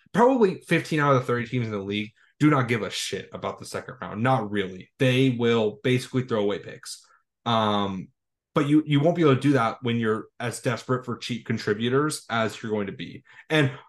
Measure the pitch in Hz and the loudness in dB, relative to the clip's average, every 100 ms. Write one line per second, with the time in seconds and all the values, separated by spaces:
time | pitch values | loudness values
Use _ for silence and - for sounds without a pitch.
0 | _ 180 240 269 202 - - 165 139 151 | _ 4 4 6 2 2 -2 -2 0 0
1 | 143 131 127 120 113 127 110 104 98 104 | 4 2 2 -2 -2 -4 -4 -6 -4 -4
2 | 107 - _ _ 151 147 117 117 92 - | -6 -12 _ _ 4 4 2 -2 -2 -6
3 | - 92 - 92 98 - - 98 - - | -6 -8 -10 -8 -8 -8 -10 -10 -10 -12
4 | 90 98 123 131 104 101 92 92 - _ | -10 -2 0 0 0 -4 -4 -8 -18 _
5 | 131 127 135 117 120 117 107 98 127 127 | 2 4 2 2 2 4 2 0 0 0
6 | 131 127 127 113 101 90 - - - - | 0 -4 -2 0 0 -2 -8 -16 -16 -18
7 | _ _ _ _ 117 113 107 104 101 95 | _ _ _ _ -2 0 2 0 -2 -6
8 | - _ _ _ _ 165 143 151 151 143 | -10 _ _ _ _ -2 2 2 4 2
9 | 156 170 151 131 143 135 113 - 123 117 | 2 4 4 4 4 2 2 -2 -2 0
10 | 113 107 - _ 120 - - - - 127 | 0 0 -4 _ -8 -4 -4 -4 -2 -4
11 | 123 113 - 117 - 113 - 104 120 135 | -4 -10 -8 -8 -4 -4 -2 -2 0 0
12 | 151 147 - 117 110 - 113 107 98 - | 0 -4 -4 -2 -2 -4 -4 -4 -4 -8
13 | 82 131 - - - 156 135 131 | -12 -14 -20 -20 -2 2 2 -2